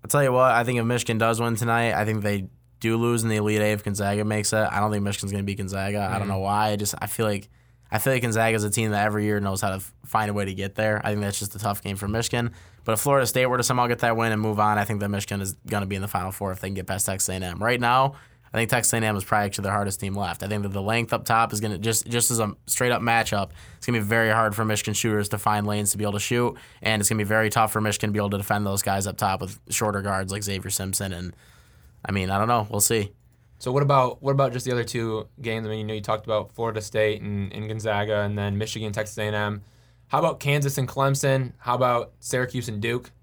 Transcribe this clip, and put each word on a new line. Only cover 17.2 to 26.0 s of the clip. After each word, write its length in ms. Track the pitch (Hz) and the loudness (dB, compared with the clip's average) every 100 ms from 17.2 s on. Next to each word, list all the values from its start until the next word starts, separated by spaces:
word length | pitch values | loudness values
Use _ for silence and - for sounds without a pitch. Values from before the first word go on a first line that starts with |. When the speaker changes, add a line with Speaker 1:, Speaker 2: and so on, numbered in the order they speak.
| - | -2
Speaker 1:
A 60 | |
and 100 | 92 | -4
M. 180 | 90 87 | -6 -2
Right 160 | 110 123 | 0 2
now, 360 | 117 127 135 139 - - - | 4 4 2 -2 -20 -20 -4
I 60 | 110 | -2
think 140 | 113 | 2
Texas 240 | 123 113 | 2 2
A 20 | 117 | 2
and 80 | |
M 100 | 110 101 | 2 0
is 80 | |
probably 200 | 95 107 | 2 2
actually 200 | 101 - | 2 -2
their 80 | 98 | -2
hardest 280 | 104 101 - | 0 -2 -4
team 140 | 98 | -4
left. 280 | 98 92 87 | -4 -4 -4
I 40 | 98 | -4
think 160 | 107 | -2
that 80 | 101 | -2
the 80 | 98 | -2
length 320 | 98 117 117 | 0 0 0
up 140 | 117 - | -2 2
top 260 | 113 117 | 2 2
is 80 | 104 | 0
gonna, 160 | 107 92 | -2 -2
just, 300 | 110 110 - | 0 -2 0
just 220 | 117 - | 0 2
as 80 | 117 | 2
a 160 | 107 - - | 0 -4 -6
straight 260 | - 123 | 0 2
up 100 | 120 | 2
matchup, 480 | 117 117 113 101 95 - - - | 4 2 2 0 -2 -8 -20 -10
it's 80 | |
gonna 140 | - 117 | -2 0
be 60 | 104 | 2
very 240 | 117 113 | 4 4
hard 240 | 110 110 | 4 2
for 100 | 101 | 2
Michigan 300 | 110 104 - | 0 0 0
shooters 340 | 101 117 104 101 | -2 0 0 0
to 80 | 104 | 0
find 280 | - 104 104 | 0 2 0
lanes 240 | 104 104 | 0 -2
to 80 | |
be 60 | 98 | -2